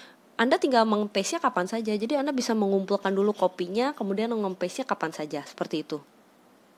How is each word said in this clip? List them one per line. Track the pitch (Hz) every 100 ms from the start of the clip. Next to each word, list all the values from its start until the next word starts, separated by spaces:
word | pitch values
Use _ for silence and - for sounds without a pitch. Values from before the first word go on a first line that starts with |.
| - - _ -
Anda | 233 311
tinggal | 302 240 220
meng-paste-nya | 208 208 196 190 330
kapan | 269 180 180
saja. | 226 220
Jadi | 214 226 294
Anda | 285
bisa | 269 240 220
mengumpulkan | 196 196 190 202 196
dulu | 196 208 208
kopinya, | 180 - 175 208 269
kemudian | 285 202 196 226
meng-paste-nya | 226 202 185 180 - 262
kapan | 196 160
saja, | 160 151 147
seperti | - - 165 156
itu. | 147 151 - _ _ _ _ _ _